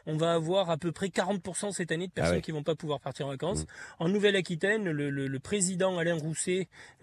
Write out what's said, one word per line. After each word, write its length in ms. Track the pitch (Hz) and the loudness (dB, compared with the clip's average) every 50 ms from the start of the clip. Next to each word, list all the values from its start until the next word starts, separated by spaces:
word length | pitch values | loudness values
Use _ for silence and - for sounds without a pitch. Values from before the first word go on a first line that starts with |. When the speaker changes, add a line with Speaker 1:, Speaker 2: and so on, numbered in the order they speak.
| - | -6
Speaker 1:
On 100 | 160 156 | -4 -2
va 200 | 151 160 170 170 | 0 2 2 2
avoir 340 | 170 160 160 185 196 190 170 | 2 2 2 2 2 4 2
à 80 | 165 143 | 0 0
peu 160 | - 175 156 | 0 -2 -2
près 160 | - 196 190 | -2 -2 0
quarante 320 | - - 190 180 208 190 - | 0 0 0 0 0 -2 -4
pour 140 | 196 170 - | -6 -6 -4
cent 140 | - 208 185 | -4 -4 -2
cette 180 | - 180 160 | -4 -2 -2
année 160 | 160 165 180 185 | -2 -2 -4 -4
de 60 | - | -2
Speaker 2:
Ah 60 | 160 | 0
Speaker 1:
personnes 140 | 160 170 180 - | 2 2 2 2
Speaker 2:
ouais. 40 | |
Speaker 1:
qui 100 | - - | 0 -2
vont 120 | 160 151 143 | -4 -2 -2
pas 120 | - 160 | -2 -2
pouvoir 260 | - - 151 143 135 | -2 -2 -4 -4 -4
partir 260 | - 139 127 - 147 139 | -4 -8 -6 -6 -6 -6
en 40 | |
vacances. 320 | 139 131 151 165 - 151 156 | -4 -4 -2 -2 -2 -2 -4
Speaker 2:
Mm. 20 | - - - - - - - | -6 -10 -16 -16 -16 -6 -2
Speaker 1:
En 80 | 165 175 | 0 2
Nouvelle-Aquitaine, 840 | 196 208 196 208 196 196 170 - 180 156 - 196 214 220 208 175 | 4 6 6 6 4 4 2 0 -2 0 2 2 2 2 2 0
le, 200 | 156 143 147 143 | 0 0 0 -2
le, 180 | 139 139 135 135 | -2 -2 -2 -2
le 120 | 135 131 | -4 -4
président 560 | - - 208 208 185 180 190 170 185 190 185 175 | -4 -2 0 0 2 0 2 2 2 2 2 2
Alain 180 | 160 170 170 | 2 0 0
Rousset, 540 | 160 147 160 156 - - 185 180 190 180 - - - - - - _ | 0 -2 -4 -4 -4 -2 0 0 -2 -2 -4 -10 -16 -20 -20 -12 _